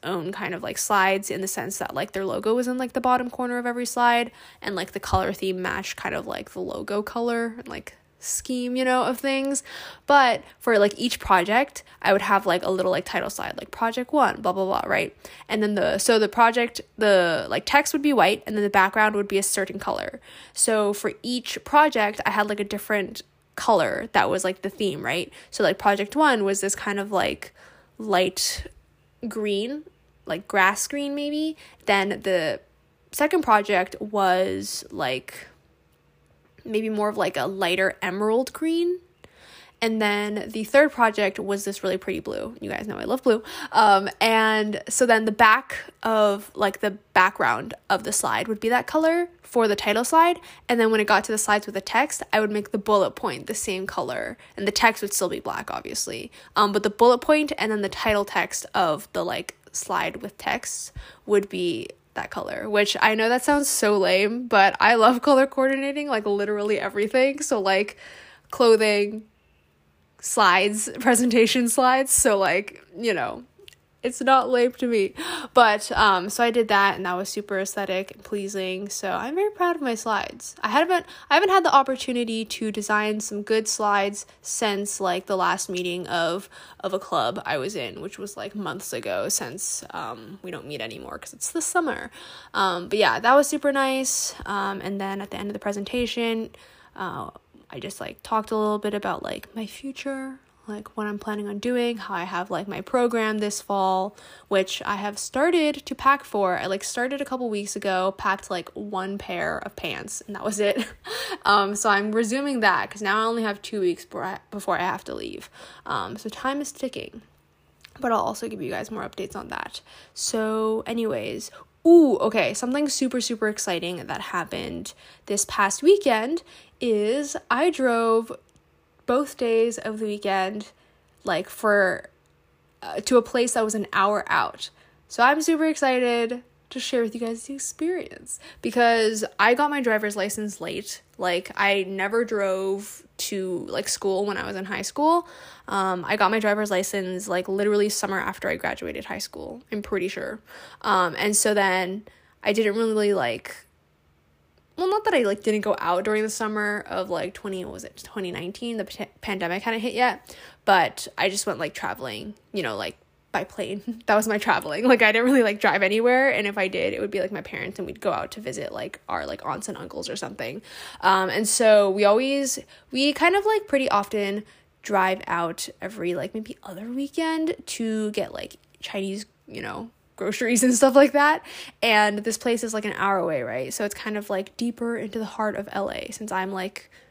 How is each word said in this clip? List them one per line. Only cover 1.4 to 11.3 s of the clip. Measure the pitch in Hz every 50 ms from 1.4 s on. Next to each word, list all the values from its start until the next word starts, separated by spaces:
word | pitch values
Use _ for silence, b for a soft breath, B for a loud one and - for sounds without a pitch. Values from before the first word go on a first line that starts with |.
the | 190
sense | 190 - - 117 190 202 -
that, | - - -
like, | 135 170 -
their | - 190 196
logo | 190 110 - - 214 226
was | 247 247
in, | 247 254
like, | 254 262 247 -
the | 262
bottom | 240 254 254 247 247 240
corner | - - 254 240 247
of | 247 240
every | 247 240 247 247
slide | 240 - 247 240 240 240 240 240 233 B B B B B B
and, | - - 196
like, | 180 185 -
the | - 196
color | - - - 190 185 - 190
theme | - 190 190 185 185
matched | 185 - - 196 196 - -
kind | - - - -
of, | - -
like, | - - - - -
the | - 185
logo | 185 - - - - 208 202 208
color | 208 - - 233 233 240 233 233 233 233 220
and, | 240 240
like, | 233 - - - - - _ _ _ _ _ -
scheme, | - - - - - 254 247 247 247 247
you | 254 262
know, | 254 254 254
of | - - 254 -
things. | - 277 269 269 269 277 277 262 B B B B B B B B B
But | - 285 285 262 240 220 - - B B B
for, | - 247 226
like, | 208 202 208 -
each | - 233 247 - -
project, | - -